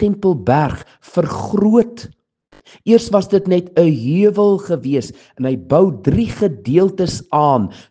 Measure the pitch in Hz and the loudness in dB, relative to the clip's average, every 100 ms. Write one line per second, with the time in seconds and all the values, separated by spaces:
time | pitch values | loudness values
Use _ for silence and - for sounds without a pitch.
0 | 208 202 196 147 95 143 139 - - _ | -2 0 0 0 0 0 0 -6 -14 _
1 | - 175 160 - - - 214 233 233 - | -8 -4 -4 -4 -4 0 2 2 2 -4
2 | - _ _ _ _ _ _ _ - 226 | -20 _ _ _ _ _ _ _ 2 2
3 | - 202 190 196 190 180 180 165 170 135 | 4 -2 2 0 2 0 0 0 0 0
4 | 120 170 208 196 208 196 - 160 127 139 | -2 2 2 2 2 0 -2 -6 -2 -4
5 | - - _ - 127 127 87 151 190 117 | -4 -14 _ -6 -4 -4 0 2 2 0
6 | 143 214 226 - 202 117 113 156 190 190 | -2 0 -2 -2 -4 -4 0 2 2 0
7 | 175 104 - 147 147 131 95 - - | -4 -4 -4 0 2 2 0 -8 -20